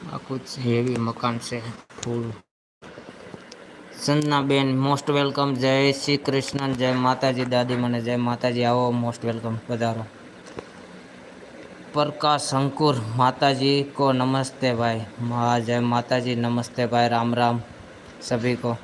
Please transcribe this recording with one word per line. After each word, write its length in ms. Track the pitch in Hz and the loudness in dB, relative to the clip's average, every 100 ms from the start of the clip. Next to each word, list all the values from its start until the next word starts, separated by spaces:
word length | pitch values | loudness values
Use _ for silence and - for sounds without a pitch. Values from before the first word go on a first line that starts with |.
| 170 | -10
આખું 260 | 139 - 131 | -12 -8 -10
જ 100 | - 143 123 | -8 -4 0
હેવી 300 | 117 127 120 | 2 2 0
મકાન 400 | 113 117 123 117 | -2 -2 -4 -4
છે, 220 | - 120 117 107 - - | -6 -8 -10 -14 -18 -10
ફૂલ. 300 | 120 117 117 110 _ _ _ _ - - - - - - - - - - - - | -6 -4 -6 -10 _ _ _ _ -20 -20 -20 -20 -18 -18 -18 -20 -20 -20 -20 -6
સંજનાબેન, 840 | - 147 151 147 139 139 135 131 | 0 2 4 2 2 2 2 2
most 300 | 139 139 - 143 | 2 2 2 0
welcome. 380 | 139 139 143 | 0 0 0
જય 380 | 127 131 135 139 | 2 2 4 4
શ્રી 240 | 139 - 143 | 2 0 0
કૃષ્ણ, 560 | - 135 131 139 135 | 0 -2 -2 -4 -2
જય 200 | 127 127 | 0 0
માતાજી 520 | 127 127 127 135 127 | 2 2 2 0 0
દાદી 320 | 123 123 123 123 | 0 0 2 0
મને, 240 | 123 120 | 0 -2
જય 160 | 117 123 | -2 0
માતાજી. 480 | 120 120 123 120 | 0 0 0 2
આવો, 300 | 120 123 123 120 | 2 2 2 0
most 280 | 120 117 117 | -2 -4 -4
welcome, 280 | 113 113 113 - | -4 -4 -6 -4
પધારો. 380 | 120 117 113 110 - - - - - - - - - - - - - - - - - - | -2 -2 -2 -8 -14 -20 -20 -16 -16 -16 -20 -20 -20 -20 -20 -20 -20 -20 -20 -20 -20 -4
પ્રકાશ 640 | 151 147 143 151 147 - | 0 0 2 2 2 2
અંકુર, 420 | 135 139 139 151 123 110 117 | 2 2 2 2 2 -2 4
માતાજી 680 | 127 131 143 131 135 143 | 2 6 2 4 4 2
કો 300 | 139 - 139 | 0 0 2
નમસ્તે 600 | 127 127 135 131 - 131 | 4 2 0 -2 -2 0
ભાઈ. 240 | 117 117 113 107 - 120 | 2 0 0 -6 -6 -2
હા, 280 | 120 120 120 | 0 2 2
જય 220 | 113 120 | 2 0
માતાજી, 540 | 120 120 120 127 120 | 2 0 2 0 0
નમસ્તે 520 | 120 120 120 120 - 120 | 0 0 0 -2 -2 0
ભાઈ, 220 | 120 120 | 4 4
રામ 260 | 117 117 | 4 2
રામ 260 | 120 120 120 117 - - - - - | 2 2 2 -4 -16 -20 -20 -20 -16
સભી 320 | - 123 120 | -4 -2 0
કો. 220 | 120 123 117 | 0 -2 -4